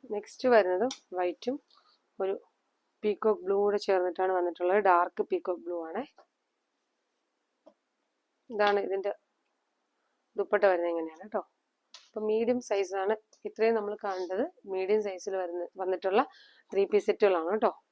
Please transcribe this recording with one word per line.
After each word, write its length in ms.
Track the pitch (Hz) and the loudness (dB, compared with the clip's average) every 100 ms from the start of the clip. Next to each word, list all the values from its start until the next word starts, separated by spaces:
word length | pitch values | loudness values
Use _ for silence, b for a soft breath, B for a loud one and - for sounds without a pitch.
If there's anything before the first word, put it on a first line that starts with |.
| 247 | -6
നെക്സ്റ്റ് 340 | 208 208 - 254 | -8 -8 -4 4
വരുന്നത് 320 | 233 185 180 240 - _ 180 | 4 4 2 0 -4 _ -4
വൈറ്റും 380 | 180 170 - 277 _ b b b _ _ | -2 -2 -6 -8 _ b b b _ _
ഒരു 120 | 190 202 _ _ _ _ _ _ | -4 -4 _ _ _ _ _ _
പീകോക്ക് 380 | 214 196 220 202 | -4 0 0 0
ബ്ലൂ 120 | 180 196 | 0 0
കൂടെ 160 | 202 202 - | 2 0 0
ചേർന്നിട്ടാണ് 460 | 190 180 170 185 185 | 2 2 0 0 2
വന്നിട്ടുള്ളത്. 420 | 175 165 180 196 196 | 0 -2 2 4 6
ഡാർക്ക് 340 | 175 180 - - | 4 4 -2 -4
പീകോക്ക് 340 | 185 175 175 170 | -4 -4 -6 -6
ബ്ലൂ 120 | 175 165 | -8 -6
ആണേ. 160 | 175 277 _ - _ _ _ _ _ _ _ _ _ _ _ _ _ - _ _ _ _ _ _ _ _ | -8 -10 _ -20 _ _ _ _ _ _ _ _ _ _ _ _ _ -20 _ _ _ _ _ _ _ _
ഇതാണ് 260 | 220 208 202 196 | 0 2 2 0
ഇതിൻ്റെ 240 | 196 196 - _ _ _ _ _ _ _ _ _ _ _ - | -4 -4 -8 _ _ _ _ _ _ _ _ _ _ _ -8
ദുപ്പട്ട 240 | 202 208 202 | 0 4 6
വരുന്നത് 200 | 180 175 | 4 2
ഇങ്ങനെയാണ് 300 | 170 160 - 202 | -2 -4 -10 -8
കേട്ടോ. 160 | 208 - _ _ _ _ - _ | -8 -8 _ _ _ _ -20 _
അപ്പം 160 | - 214 | -8 -2
മീഡിയം 280 | 214 226 247 240 | 0 2 0 0
സൈസാണ് 460 | 202 190 196 190 214 _ _ 208 | -2 -2 -2 -2 -2 _ _ -14
ഇത്രയും 280 | 208 220 226 | -2 0 0
നമ്മൾ 160 | 208 208 | -4 -8
കാണേണ്ടത്. 400 | 208 185 180 185 294 - 196 | -8 -6 -6 -4 -4 -8 -8
മീഡിയം 280 | 190 190 214 208 | -6 0 0 0
സൈസിൽ 280 | 185 - 190 | -8 -6 -6
വരുന്ന, 220 | 180 175 175 - | -6 -6 -8 -8
വന്നിട്ടുള്ള 400 | 185 185 190 196 285 B B B B | -4 -2 0 0 0 B B B B
ത്രീ 120 | 190 196 | -2 0
പീസ് 160 | 208 202 | 0 0
സെറ്റുകളാണ് 400 | 208 208 180 160 | 2 4 2 0
കേട്ടോ. 180 | 214 214 160 _ | 0 0 -2 _